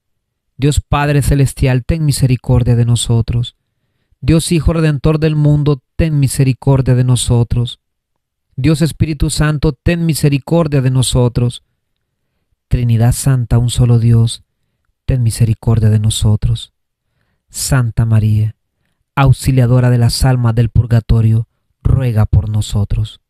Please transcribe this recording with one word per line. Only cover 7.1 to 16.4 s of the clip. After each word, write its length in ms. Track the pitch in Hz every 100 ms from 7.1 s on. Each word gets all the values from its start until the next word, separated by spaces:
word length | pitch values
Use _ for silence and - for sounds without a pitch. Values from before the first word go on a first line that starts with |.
| 120 - 120 117 120 120 - _ _ _ _ _ _ _ -
Dios 240 | 135 151
Espíritu 480 | 160 - 156 151 160
Santo, 440 | - 151 151 160
ten 320 | 143 - 175 170
misericordia 760 | 147 151 139 - 170 160 143
de 80 | 127
nosotros. 760 | 131 123 131 123 120 120 - - _ _ _ _ _ _ _ _ _ _
Trinidad 420 | 127 120 113 117
Santa, 460 | - 135 131 117 120
un 120 | 120
solo 300 | - 120 120
Dios, 460 | 117 117 117 - _ _ _ _ _ _ -
ten 180 | 131
misericordia 680 | 113 - 117 110 - 110 107
de 100 | 107
nosotros. 720 | 107 - 110 107